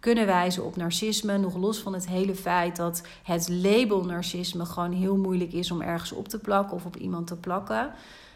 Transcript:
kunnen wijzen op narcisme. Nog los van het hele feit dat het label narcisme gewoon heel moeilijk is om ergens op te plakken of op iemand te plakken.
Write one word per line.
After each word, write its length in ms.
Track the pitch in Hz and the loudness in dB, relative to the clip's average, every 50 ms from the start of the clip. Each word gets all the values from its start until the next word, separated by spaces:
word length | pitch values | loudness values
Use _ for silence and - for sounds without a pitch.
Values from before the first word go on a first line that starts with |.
kunnen 260 | - 233 233 226 220 | 4 4 4 4 6
wijzen 380 | 196 185 175 175 180 180 180 - | 6 6 4 4 2 0 -2 -4
op 120 | - 175 | -4 -4
narcisme. 600 | 180 170 175 170 - 220 220 214 214 - 208 202 202 | -2 -2 -2 -2 0 0 0 -2 0 0 0 2 2
Nog 180 | 196 185 175 | 2 0 0
los 220 | 180 185 208 220 214 | 0 0 0 0 -2
van 140 | - 202 | -4 -6
het 160 | 190 185 180 175 | -6 -4 -4 -2
hele 260 | 185 185 190 196 185 | 0 0 2 2 0
feit 420 | 185 - 180 175 180 170 175 175 | -2 0 0 2 2 2 0 0
dat 260 | 175 170 170 170 - - - - - | -2 -2 -2 -2 -4 -8 -10 -20 -16
het 260 | - - 175 170 170 - | -4 -2 0 0 0 0
label 560 | 175 180 180 196 208 226 254 214 208 190 180 | 0 2 4 6 6 6 6 6 4 2 2
narcisme 600 | 180 175 175 175 - - 180 180 175 - 175 170 | 0 -2 -4 -4 -4 -4 -4 -4 -4 -4 -4 -6
gewoon 280 | 170 - - 175 180 | -4 -2 -2 -2 0
heel 240 | 180 180 190 190 196 | 0 2 2 2 4
moeilijk 360 | 196 190 185 185 180 180 170 | 2 2 2 2 2 0 0
is 180 | 175 175 180 175 | -2 -4 -2 -2
om 120 | 175 165 | -2 -2
ergens 300 | - - 170 170 170 - | -2 -2 -2 -4 -4 -6
op 160 | - - 208 - | -8 -8 -8 -6
te 100 | - 214 | -8 -6
plakken 380 | 214 208 202 196 202 196 196 | -2 2 2 2 2 0 -4
of 80 | 175 170 | -8 -8
op 120 | 175 175 | -8 -10
iemand 300 | - - 185 180 170 170 | -8 -6 -4 -4 -4 -4
te 100 | 170 175 | -6 -8
plakken. 560 | 170 175 185 180 196 196 - 220 220 247 294 - - - - - - - - - | -8 -4 -4 -4 -4 -2 -2 -2 -2 -2 -2 -6 -14 -18 -20 -20 -20 -20 -20 -20